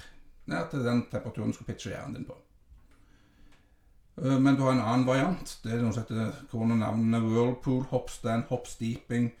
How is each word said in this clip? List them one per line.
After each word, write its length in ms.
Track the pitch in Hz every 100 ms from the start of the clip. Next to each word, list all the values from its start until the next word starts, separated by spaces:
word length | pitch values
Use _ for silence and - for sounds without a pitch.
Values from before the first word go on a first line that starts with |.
| - - - - -
Ned 240 | 160 170
til 120 | 147
den 220 | 120 120 117
temperaturen 440 | 104 113 - 110
du 40 |
skulle 180 | - 113
pitche 160 | 104 -
gjæren 220 | - 73
din 100 | - -
på. 80 | - _ _ - - - - - - _ - - - _ _ _ - _ -
Eh, 200 | 135 135
men 160 | 135 135
du 60 |
har 100 | 131
en 80 | 127
annen 240 | 110 127 127
variant. 520 | 135 143 185 - -
Det 100 | 110
er 100 | 117
noe 100 | 117
som 80 | 113
heter, 300 | 110 113 110 - -
hvor 160 | 117 113
navnene 540 | 113 107 110 113 117
Whirlpool, 640 | 113 117 123 123 139 127 131
Hopstand, 560 | 131 - - 117 117 -
Hopsteeping, 800 | 127 - - 113 123 - 120 120 -